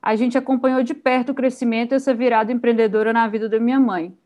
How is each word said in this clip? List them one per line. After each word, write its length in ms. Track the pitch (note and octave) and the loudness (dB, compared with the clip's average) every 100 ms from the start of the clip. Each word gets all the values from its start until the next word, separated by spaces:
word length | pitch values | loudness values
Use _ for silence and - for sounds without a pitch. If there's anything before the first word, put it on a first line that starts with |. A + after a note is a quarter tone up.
A 140 | - G#3+ | 0 0
gente 240 | B3 B3+ | 0 -2
acompanhou 420 | C4 C4 C4 B3+ | -2 0 2 0
de 140 | B3+ D4+ | -2 -2
perto 380 | C4 B3+ B3 | 0 0 -2
o 20 | - | -2
crescimento 560 | B3+ B3 A#3+ A3+ A#3+ | -2 0 -2 -2 0
e 40 | C4+ | -2
essa 200 | C4+ A#3 | 0 0
virada 360 | B3 A3+ A3 | 2 2 0
empreendedora 640 | B3 A#3+ A3+ A3+ G#3+ A3 | 0 0 2 2 2 0
na 140 | A#3 A3+ | 0 0
vida 200 | G#3+ G#3+ | -2 -2
da 120 | A3 | 0
minha 200 | A#3 C4+ | 2 2
mãe. 380 | B3 F3+ E3+ F#3 | 2 0 -8 -14